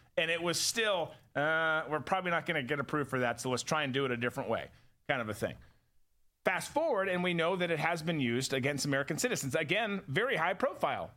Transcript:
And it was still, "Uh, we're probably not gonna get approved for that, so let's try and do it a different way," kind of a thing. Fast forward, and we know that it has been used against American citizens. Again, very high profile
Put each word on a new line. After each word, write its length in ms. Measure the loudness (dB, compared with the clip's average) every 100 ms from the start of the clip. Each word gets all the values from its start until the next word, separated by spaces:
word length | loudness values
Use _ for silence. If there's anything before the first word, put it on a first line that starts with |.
| -8 -2
And 100 | 0
it 100 | 0
was 200 | 0 0
still, 520 | 0 0 2 0 -2 -8 -8
"Uh, 480 | -2 2 2 2 2 0
we're 100 | -2
probably 320 | 0 0 2
not 140 | 0 0
gonna 160 | -2
get 160 | 0 -2
approved 300 | -2 -2 -2
for 120 | 0
that, 200 | 0 0
so 80 | -2
let's 120 | -2
try 220 | 0 0
and 80 | 0
do 100 | 0
it 80 | 0
a 40 | 0
different 340 | -2 -2 -2
way," 180 | -2 -4 -14 -20 _ -2
kind 140 | -2
of 80 | -2
a 40 |
thing. 220 | -2 -4 -6 -18 -20 _ _ _ _ _ _
Fast 280 | 0 0 -2
forward, 360 | 0 2 2 2
and 160 | 0
we 80 | 2
know 240 | 2 2 2
that 140 | 0
it 80 | 0
has 240 | 0 0
been 180 | 0 0
used 320 | 2 2 0
against 320 | 0 0 0
American 320 | 0 0 0 0
citizens. 380 | 0 0 0
Again, 480 | 0 2 2 0 -2 -2
very 280 | 0 2 2
high 160 | 0
profile 580 | 2 0 0 0 0 -4